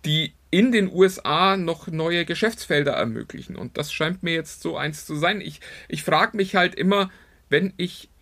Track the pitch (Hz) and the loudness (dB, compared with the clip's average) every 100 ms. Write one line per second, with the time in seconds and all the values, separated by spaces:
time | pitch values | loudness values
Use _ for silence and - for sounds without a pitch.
0 | - 156 156 _ _ 175 247 233 190 170 | 0 0 -2 _ _ 4 6 4 2 4
1 | 190 190 - 156 190 196 170 160 - 160 | 4 4 -2 2 2 2 -2 -4 -6 -4
2 | 160 175 170 175 214 226 - 147 143 85 | 0 0 -2 0 -2 -2 0 2 2 0
3 | 110 113 110 - - - 123 - 147 - | -2 -4 -10 -14 -12 -10 -8 -6 -6 -2
4 | 156 185 170 165 151 - 165 156 147 151 | -2 -2 -2 -4 -4 -8 -8 -4 -6 -6
5 | - 151 165 208 87 147 - - - 147 | -8 -2 0 0 -6 -14 -18 -18 -10 -6
6 | - 156 226 220 190 196 180 - 180 202 | 0 2 2 0 0 2 2 2 2 2
7 | 190 - - _ _ 147 190 - 175 - | 0 -6 -20 _ _ 2 2 -4 -6 -6
8 | - _ | -20 _